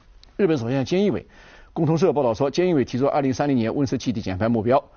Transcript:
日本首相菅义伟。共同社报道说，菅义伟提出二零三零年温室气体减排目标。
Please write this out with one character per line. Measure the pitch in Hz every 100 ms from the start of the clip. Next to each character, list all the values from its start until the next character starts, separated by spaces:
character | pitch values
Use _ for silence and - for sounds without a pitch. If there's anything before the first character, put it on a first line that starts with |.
| - - - -
日 | 196
本 | 156
首 | 113
相 | 139
菅 | 123 180
义 | 202
伟。 | 110 - - - - -
共 | - 151
同 | 160
社 | 180
报 | 139
道 | 127
说， | 110 139
菅 | 135 180
义 |
伟 | 160
提 | 117 120
出 | 139
二 | 151
零 | 135
三 | 127 147
零 | 131
年 | 110
温 | - 139
室 | 135
气 | -
体 | 110
减 | 95 95
排 | 110
目 | 117
标。 | 104 135 -